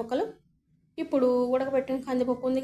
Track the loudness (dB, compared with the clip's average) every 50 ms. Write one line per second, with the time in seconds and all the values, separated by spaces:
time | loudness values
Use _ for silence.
0 | -4 -2 -2 -2 -2 -2 -6 -14 _ _ _ _ _ _ _ _ _ _ -10 -8
1 | -6 0 2 2 4 4 4 2 2 2 2 0 0 2 0 0 0 0 -4 -4
2 | -4 -2 0 0 2 0 0 -2 0 -2 0 0